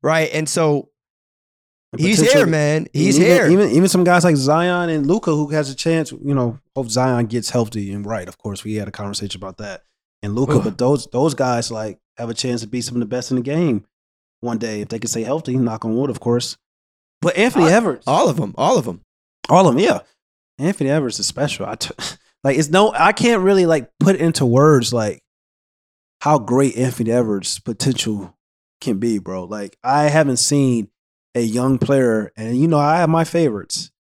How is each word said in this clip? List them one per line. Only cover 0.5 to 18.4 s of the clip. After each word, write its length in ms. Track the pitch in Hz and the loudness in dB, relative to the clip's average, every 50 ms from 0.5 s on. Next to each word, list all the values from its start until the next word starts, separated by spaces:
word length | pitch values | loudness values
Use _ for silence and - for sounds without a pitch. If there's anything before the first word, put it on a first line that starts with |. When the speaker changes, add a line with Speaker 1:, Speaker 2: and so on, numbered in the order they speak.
| - 180 165 156 147 143 - _ _ _ _ _ _ _ _ _ _ _ _ _ _ _ _ _ _ _ _ _ - | -2 0 0 0 0 -2 -4 _ _ _ _ _ _ _ _ _ _ _ _ _ _ _ _ _ _ _ _ _ -6
Speaker 2:
And 80 | - | -2
Speaker 1:
he's 160 | 151 185 220 190 | 0 2 4 4
Speaker 2:
potential 240 | - 233 269 285 | 4 4 6 4
Speaker 1:
here, 60 | 247 170 | 4 4
man. 400 | 160 156 147 147 151 156 - - _ | 2 0 0 0 0 -2 -4 -4 _
He's 240 | 143 151 135 135 147 | 0 2 2 4 4
Speaker 2:
even, 120 | 175 160 | 6 6
Speaker 1:
here. 160 | 175 175 214 147 | 6 6 6 4
Speaker 2:
even, 200 | 170 196 208 147 | 4 4 4 4
even 160 | 107 151 180 190 | 4 2 2 4
some 140 | - 185 180 | 2 2 2
guys 200 | 175 175 180 165 | 4 4 4 4
like 100 | 180 160 | 4 2
Zion 540 | 139 131 139 151 160 175 180 175 175 175 170 | 2 2 2 2 2 2 0 0 -2 -2 -2
and 180 | 160 156 139 139 | -2 -2 0 0
Luka, 240 | 175 226 - - | 0 0 0 -2
who 160 | 156 147 151 143 | -2 -2 -2 -2
has 200 | 151 151 147 135 | -2 -4 -4 -4
a 60 | 135 | -8
chance, 360 | - - 165 165 160 156 151 | -6 -2 0 0 0 -2 -4
you 220 | - - - 139 143 | -10 -10 -6 -2 -2
know, 260 | 131 127 120 113 - _ _ _ | 0 0 -2 -4 -8 _ _ _
hope 140 | 139 135 117 | -8 -6 -4
Zion 360 | 107 127 127 131 127 120 120 107 | -2 0 0 2 2 0 0 -2
gets 220 | 113 120 107 - | -2 -6 -6 -2
healthy 440 | - 123 117 107 113 110 101 98 98 | -2 -2 -2 -2 -4 -8 -8 -6 -8
and 120 | 101 101 | -8 -8
right. 220 | 101 113 104 90 90 | -8 -8 -8 -8 -12
Of 100 | - _ | -16 _
course, 260 | _ 107 98 95 - | _ -10 -10 -10 -8
we 120 | 107 107 | -8 -6
had 120 | 107 101 98 | -6 -6 -8
a 40 | |
conversation 480 | 98 - 104 101 104 - 104 98 - 92 | -10 -12 -12 -10 -8 -8 -10 -10 -10 -12
about 180 | 98 95 92 _ | -14 -16 -14 _
that. 260 | 107 101 95 92 _ _ _ _ _ _ _ _ | -14 -14 -14 -16 _ _ _ _ _ _ _ _
And 140 | - 104 104 | -8 -6 -2
Luka, 220 | 117 135 123 147 117 | -2 0 2 2 0
Speaker 1:
Ugh. 60 | - | 0
Speaker 2:
but 120 | 110 95 - | -2 -4 -2
those, 300 | 120 127 147 139 - - - | 0 0 0 0 -4 -6 -2
those 200 | 120 139 165 135 | 0 0 0 0
guys, 380 | 123 135 127 123 120 110 - | -2 -2 -2 -2 -4 -4 -6
like, 280 | 117 110 110 107 95 _ _ _ _ - | -8 -8 -8 -10 -10 _ _ _ _ -12
have 120 | 117 117 | -10 -10
a 40 | 117 | -8
chance 260 | - - 127 123 117 | -6 -6 -4 -4 -6
to 60 | 110 104 | -6 -8
be 140 | 117 123 | -8 -8
some 140 | 117 - 123 120 | -8 -6 -6 -6
of 20 | |
the 60 | 117 | -4
best 260 | 104 123 123 123 - | -4 -6 -8 -6 -4
in 60 | 135 127 | -4 -4
the 60 | 120 | -4
game 420 | 135 143 160 175 156 120 101 - _ _ _ _ _ _ _ _ _ _ _ | -2 -2 0 0 0 0 -2 -4 _ _ _ _ _ _ _ _ _ _ _
one 160 | - 120 117 110 | -8 -6 -6 -4
day 240 | 117 113 110 104 | -4 -6 -6 -8
if 80 | 104 101 | -8 -8
they 100 | - 113 | -8 -8
can 80 | 110 113 | -6 -6
stay 160 | - 113 113 | -4 -4 -4
healthy. 320 | 113 135 165 165 - 123 | -4 -4 -6 -4 -4 -2
Knock 300 | 131 123 113 110 110 - | -2 -2 -2 -2 -6 -6
on 100 | 113 110 | -4 -2
wood, 140 | 120 135 139 | -2 -2 -2
of 100 | 117 - | -4 -4
course. 380 | - 120 120 123 120 - - _ _ _ _ _ _ _ _ _ _ _ _ _ | -2 0 0 0 -2 -4 -10 _ _ _ _ _ _ _ _ _ _ _ _ _
But 160 | - 170 - 175 | -2 -2 2 2
Anthony 280 | 214 254 - 277 170 | 2 2 4 4 4
Speaker 1:
All, 40 | 160 | 6
Speaker 2:
Edwards, 320 | 175 226 233 190 131 - _ - | 6 4 4 2 -4 -4 _ 0
Speaker 1:
all 220 | 139 180 294 208 | 2 4 4 2
of 100 | 135 | 2
'em, 140 | 113 | 0